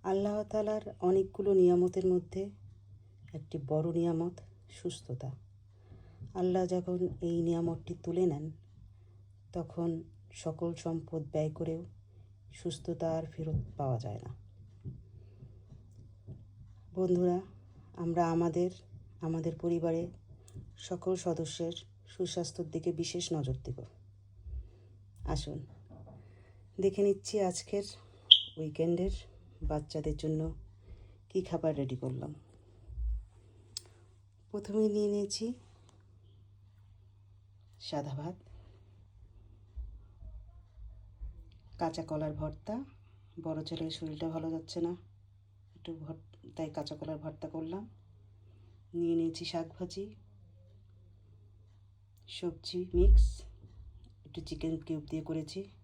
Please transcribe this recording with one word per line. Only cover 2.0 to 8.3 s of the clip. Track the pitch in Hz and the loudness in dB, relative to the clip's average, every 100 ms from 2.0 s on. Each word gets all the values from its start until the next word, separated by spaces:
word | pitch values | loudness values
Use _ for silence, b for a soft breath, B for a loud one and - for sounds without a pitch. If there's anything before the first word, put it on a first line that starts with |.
মধ্যে | 185 180 175 190 202 - - - - - - - - | 6 4 2 -6 -6 -8 -20 -20 -20 -20 -20 -20 -12
একটি | 156 - 160 135 | -12 -6 -6 2
বড় | 151 170 | 2 4
নিয়ামত | 165 170 165 175 180 - - - | 4 4 2 0 -4 -18 -20 -20
সুস্থতা। | - 180 - - 131 135 - - - - B B B B B B | -8 -6 -6 -8 -6 -6 -10 -16 -20 -20 B B B B B B
আল্লাহ | 185 180 180 | 0 4 4
যখন | 180 180 180 180 180 - | 4 2 0 0 0 0
এই | 175 170 | 0 2
নিয়ামতটি | 165 170 170 165 - 175 | 2 2 0 -2 -6 -6
তুলে | 175 170 | -2 2
নেন, | 180 | 4